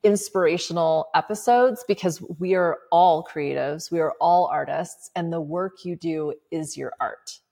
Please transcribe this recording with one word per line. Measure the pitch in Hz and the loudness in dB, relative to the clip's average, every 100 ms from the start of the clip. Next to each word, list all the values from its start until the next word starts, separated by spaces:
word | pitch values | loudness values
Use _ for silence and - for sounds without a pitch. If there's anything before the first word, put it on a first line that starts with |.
inspirational | 214 202 - 190 170 175 - 170 160 160 - | 4 2 0 2 2 2 -2 0 2 2 2
episodes, | - - 214 - 240 254 247 - | -2 0 -4 2 4 4 2 -2
because | 202 185 156 - 151 | 0 0 -4 -12 -8
we | 180 | 0
are | 185 175 - _ | 2 2 -2 _
all | 170 180 160 | 4 6 4
creatives, | 170 156 143 139 135 151 - | -2 -6 -4 -4 -4 -6 -4
we | 170 | -2
are | 156 - | -2 2
all | 165 175 180 | 4 4 2
artists, | 147 143 143 170 - - | -2 -2 -4 -6 -12 -10
and | 180 170 | -6 -4
the | 165 | -4
work | 151 170 190 185 | -4 -4 -6 -8
you | 180 170 | -10 -6
do | 165 156 151 151 _ | -4 -4 -4 -8 _
is | 165 156 - | -8 -8 -8
your | 131 - | -10 -6
art. | - - - - _ | -8 -8 -18 -20 _